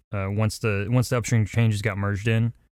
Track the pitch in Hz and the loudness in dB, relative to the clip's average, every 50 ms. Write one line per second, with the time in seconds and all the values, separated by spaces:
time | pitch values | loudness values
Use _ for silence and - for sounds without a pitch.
0 | _ _ - 101 95 98 101 104 110 107 - - - 110 101 98 101 - 120 127 | _ _ -8 -6 -4 -4 -2 0 0 -2 -2 -2 -2 -2 0 -2 0 0 2 2
1 | 117 - 131 120 107 - 123 110 104 - - 117 117 110 104 104 101 113 95 101 | 2 2 0 -2 0 2 2 2 2 2 2 2 2 2 2 0 -2 -2 -2 -2
2 | 101 101 101 95 104 117 113 113 117 117 - _ _ _ | -2 -2 -2 -2 0 0 2 2 0 0 -2 _ _ _